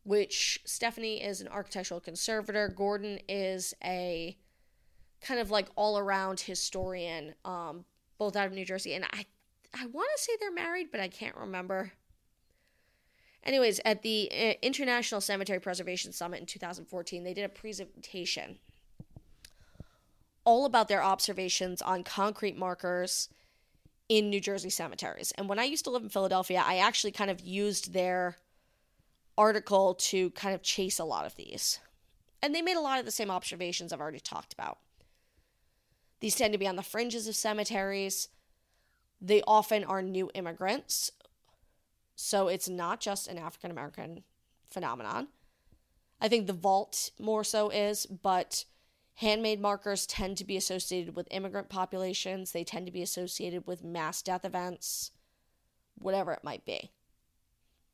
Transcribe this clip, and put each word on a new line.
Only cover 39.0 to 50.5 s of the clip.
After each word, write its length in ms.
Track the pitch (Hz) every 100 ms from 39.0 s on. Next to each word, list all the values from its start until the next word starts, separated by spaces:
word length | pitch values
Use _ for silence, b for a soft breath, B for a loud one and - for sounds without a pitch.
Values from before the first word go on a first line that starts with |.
| _ _
They 220 | 185 208 -
often 380 | 214 208 214
are 180 | 185 190
new 300 | 185 185 185
immigrants. 800 | 190 170 165 185 262 - - - - - _ _ _ _ _ _ _ _ -
So 320 | - 202 190
it's 220 | 185 185
not 320 | 180 170 226
just 260 | 208 196 -
an 100 | 175
African-American 840 | 165 - 180 160 147 - 160 175 - _ _ _ _
phenomenon. 560 | 190 156 117 107 214 285 b b b b _ _ _ _ _
I 80 | 214
think 180 | 233 196
the 60 |
vault 580 | 180 190 196 - - - -
more 240 | 208 214
so 260 | 214 214 208
is, 360 | 208 208 208 -
but 580 | 196 196 185 - - - b b b b -
handmade 440 | 220 214 220 208
markers 460 | 202 202 208 196 -
tend 320 | - 190 190
to 80 |
be 120 | 190